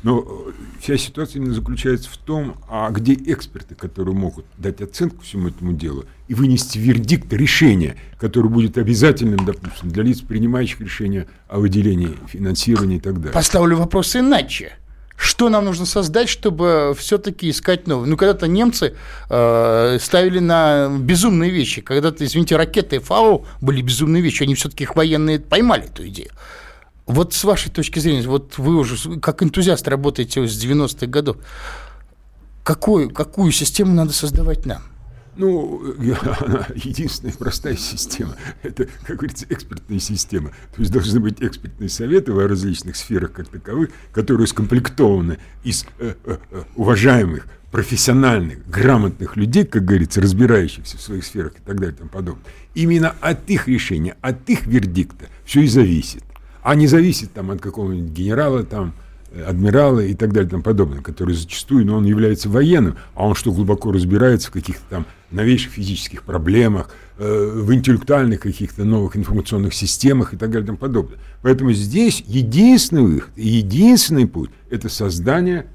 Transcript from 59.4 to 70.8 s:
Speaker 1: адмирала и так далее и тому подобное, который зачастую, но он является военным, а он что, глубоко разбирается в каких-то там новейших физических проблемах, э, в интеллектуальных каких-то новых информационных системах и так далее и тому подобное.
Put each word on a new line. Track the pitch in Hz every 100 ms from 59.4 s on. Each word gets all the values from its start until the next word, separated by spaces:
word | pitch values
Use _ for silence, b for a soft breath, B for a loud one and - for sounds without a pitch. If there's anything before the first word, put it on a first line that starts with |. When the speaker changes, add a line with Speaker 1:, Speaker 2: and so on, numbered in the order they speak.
Speaker 1:
адмирала | 85 90 101 117 143 123
и | 98
так | 98 110
далее | 104 92
и |
тому | 90
подобное, | 90 104 87 69
который | - 76 90
зачастую, | 85 82 - - 135 104
но | 110
он |
является | 101 107 110 107 104
военным, | 110 151 175 98 - B
а | - 101
он |
что, | 104 120
глубоко | 90 98 101 113
разбирается | 95 90 101 127 117 -
в |
каких-то | 90 80 87 -
там | 92 80 b b
новейших | 87 110 127 -
физических | - 95 98 - 87
проблемах, | - 90 80 107 117 101 76 B B -
э, | 104 107 104
в | 110 104
интеллектуальных | 127 131 113 - 143 127 104
каких-то | 104 92 98 -
новых | 104 110 98 107
информационных | 92 104 95 107 98
системах | - 98 - 139 135 107
и | 90
так | 110
далее | 113
и | 104
тому |
подобное. | 104